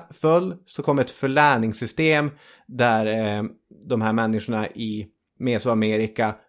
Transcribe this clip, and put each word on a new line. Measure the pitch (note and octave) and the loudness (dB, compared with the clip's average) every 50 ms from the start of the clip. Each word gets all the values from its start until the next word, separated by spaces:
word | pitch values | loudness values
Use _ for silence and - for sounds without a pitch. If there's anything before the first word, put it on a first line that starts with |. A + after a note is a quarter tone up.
| - - | -4 -12
föll | - - - D#3 D#3+ F3 F3+ F#3 E3+ - _ | -8 -2 2 4 4 4 2 0 -6 -10 _
så | - - - C#3 | -14 -12 -4 -2
kom | D3+ C#3+ C#3 | 0 2 2
ett | B2 C3 | 0 -2
förläningssystem | - - - C3+ B2+ D3+ D3 D3 C3+ A#2 A2+ A2 G#2+ - B2 G#2+ - - D#3+ D#3 D#3 D3 D3 C#3+ C#3+ - _ - - _ _ | -4 -4 -4 0 2 4 4 4 4 2 0 -2 -4 -6 -8 -6 -4 0 2 2 2 2 0 -2 -6 -10 _ -20 -20 _ _
där, | - B2+ B2 A#2+ A#2+ A2+ A2 A2 G#2+ A2 A2 A2 G#2 G#2 | -8 -2 0 2 4 4 2 2 0 0 0 -2 -2 -2
eh, | G#2 G#2+ G#2+ - _ _ _ - - - C#3+ | -2 -4 -6 -8 _ _ _ -20 -16 -8 -4
de | B2 A2+ | -2 0
här | G#2+ A2 A2 | 0 0 0
människorna | A2+ A2+ A2 A2 G#2+ G#2 - A2+ A2 G#2+ | 0 0 0 -2 -2 -2 -4 -4 -4 -4
i | - - A2+ A2+ A2 G#2+ G#2+ G2+ - _ _ _ _ _ - | -6 -6 -8 -8 -8 -8 -8 -10 -12 _ _ _ _ _ -6
Mesoamerika | - B2+ A#2+ G#2 G2 B2 A#2 A2 A2 G#2+ G#2+ G#2+ A2 A2 - - A2+ G#2+ G#2 - _ | -4 -2 -2 -2 0 0 0 2 2 2 2 0 -2 -2 -2 -2 -2 -2 -4 -6 _